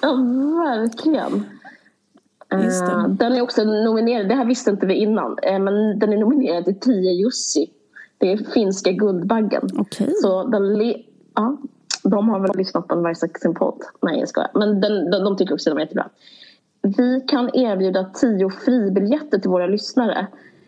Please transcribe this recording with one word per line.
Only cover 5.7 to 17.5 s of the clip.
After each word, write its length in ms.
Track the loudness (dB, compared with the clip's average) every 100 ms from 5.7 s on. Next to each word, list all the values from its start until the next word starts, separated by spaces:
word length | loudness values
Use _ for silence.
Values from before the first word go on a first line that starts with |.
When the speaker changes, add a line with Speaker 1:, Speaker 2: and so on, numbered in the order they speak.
| 2 0 0
Speaker 1:
den 140 | 0
är 40 | 2
nominerad 480 | 2 2 2 0 -2
till 140 | 0
tio 320 | 0 2 2
Jussi. 580 | 2 0 -2 -4 -2 -4 _ _ -20 -16 -2
Det 140 | 0
är 60 | 0
finska 540 | 0 0 0 0 -2
Guldbaggen. 800 | 2 0 0 0 0 0 -2 -2 -4
Speaker 2:
Okej. 360 | -6 -2 -2 0
Speaker 1:
Så 220 | 0 0
den 300 | 0 0 2 2
le-, 260 | 0 -2 -10 _ _ -2
ja, 220 | -2 -4 -10 _ -10 -2
de 260 | 0 2 2
har 100 | 2
väl 120 | 0 0
lyssnat 300 | -2 -4 -2
på 80 | -2
en 80 |
varje 120 | 0 -2
sin 380 | -6 -2 -2 0
podd. 260 | -2 -4 -14 -6
Nej, 180 | -2 -2
jag 100 | -2
skojar. 220 | -2 -2
Men 280 | 0 2 2
den, 300 | 2 0 0
de, 120 | 0
de 140 | 0 0
tycker 160 | -2
också 160 | 0 -2
den 60 | -2
var 60 |
jättebra. 280 | -4 -4 -6 _ -20 -20 -20 _ _ _
Vi 400 | -2 2 2 0 0
kan 220 | 0 0